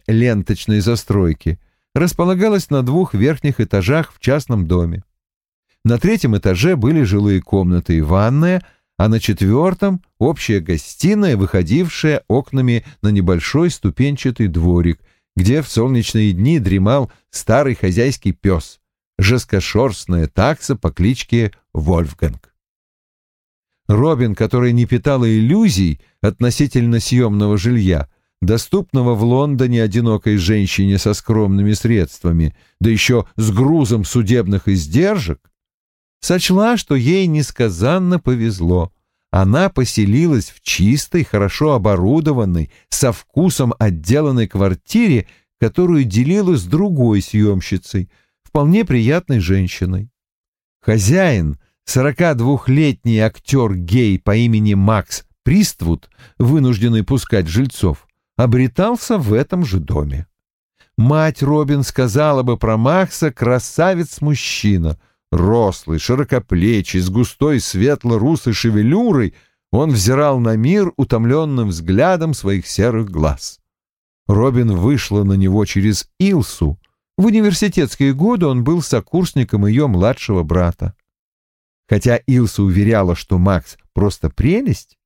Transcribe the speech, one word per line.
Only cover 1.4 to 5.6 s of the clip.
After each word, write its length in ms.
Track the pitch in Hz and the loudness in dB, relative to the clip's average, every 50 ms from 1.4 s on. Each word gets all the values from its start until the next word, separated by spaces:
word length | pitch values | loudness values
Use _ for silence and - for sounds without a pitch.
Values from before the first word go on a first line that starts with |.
| - 80 80 - _ _ _ _ _ _ - | -4 -6 -6 -6 _ _ _ _ _ _ -4
располагалось 760 | 143 175 175 - - 175 180 190 180 208 220 208 190 - - | -2 -2 -2 0 0 0 0 0 0 0 0 0 0 -2 -2
на 140 | 143 135 123 | -2 -2 0
двух 300 | 123 143 180 190 - - | 0 0 0 -2 -2 -2
верхних 460 | 95 110 143 156 - - 143 131 - | 0 0 0 0 -2 -2 -4 -2 -2
этажах 540 | 110 - - 98 90 104 147 165 156 - _ | -4 -2 -2 -2 0 0 0 0 -2 -4 _
в 60 | _ | _
частном 480 | - 123 135 151 - - 120 104 87 78 | -2 -2 0 0 -2 -2 -2 -2 0 0
доме. 360 | 90 87 85 85 85 90 - _ _ _ _ _ _ _ _ _ _ _ | 0 0 0 -2 -4 -8 -12 _ _ _ _ _ _ _ _ _ _ _